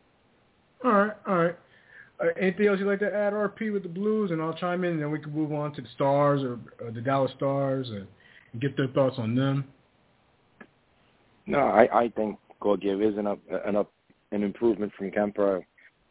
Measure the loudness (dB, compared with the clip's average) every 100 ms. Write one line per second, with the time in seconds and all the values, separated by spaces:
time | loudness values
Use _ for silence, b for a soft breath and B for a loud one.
0 | _ _ _ _ _ _ _ _ 2 4
1 | 2 -2 -2 2 2 -2 B B B B
2 | B -4 -2 0 -2 2 2 2 0 0
3 | -2 0 -2 0 -4 -4 -4 -4 -6 -4
4 | -2 0 0 -2 -4 -4 -4 -2 -2 -2
5 | -2 -4 -6 -4 -2 -2 -4 -8 -14 -2
6 | 2 4 4 4 0 -6 -12 -14 -10 -6
7 | -2 0 0 -2 -2 0 -2 -2 -6 -10
8 | -12 b b b b -6 -4 -2 0 2
9 | 0 0 -2 0 0 -2 -4 _ _ _
10 | _ _ _ _ _ _ -20 _ _ _
11 | _ _ _ _ -2 0 4 6 6 4
12 | 2 -2 -4 -6 _ -4 0 0 0 0
13 | 0 0 -4 -6 -6 -6 -2 -2 -2 _
14 | _ _ _ -4 -4 0 0 0 -4 -6
15 | -4 -2 -2 0 0 0 -6 _ b _
16 | _